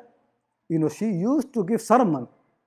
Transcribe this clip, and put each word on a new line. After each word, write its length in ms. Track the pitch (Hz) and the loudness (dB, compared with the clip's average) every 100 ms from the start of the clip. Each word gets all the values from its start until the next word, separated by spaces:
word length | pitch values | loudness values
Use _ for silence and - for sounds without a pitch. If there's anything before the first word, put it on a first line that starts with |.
| - _ _ _ _ _ _ | -10 _ _ _ _ _ _
you 100 | 165 | -2
know, 100 | 156 | -2
she 180 | 147 220 | -2 -4
used 460 | 175 202 294 - | -2 0 -2 -2
to 100 | 233 | -6
give 160 | 170 233 | -2 -4
sermon 480 | - 214 220 143 117 _ _ _ | 2 4 4 0 -6 _ _ _